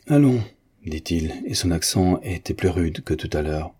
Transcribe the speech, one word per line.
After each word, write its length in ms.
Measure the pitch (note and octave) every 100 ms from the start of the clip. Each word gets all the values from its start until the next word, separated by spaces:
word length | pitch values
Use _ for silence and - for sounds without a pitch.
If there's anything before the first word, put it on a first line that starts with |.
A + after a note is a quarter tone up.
| -
Allons, » 360 | D3 C#3+ B2 G#2 _ _ _ D#2+
dit-il, 460 | D2+ - E2+ D#2 - -
et 80 |
son 160 | - F2+
accent 500 | E2 - G2+ F#2 F2+
était 320 | - E2+ -
plus 140 | - F#2+
rude 340 | F2+ E2 D#2
que 100 | -
tout 160 | D#2 -
à 80 | D2+
l'heure. 320 | D2+ D#2 D#2 -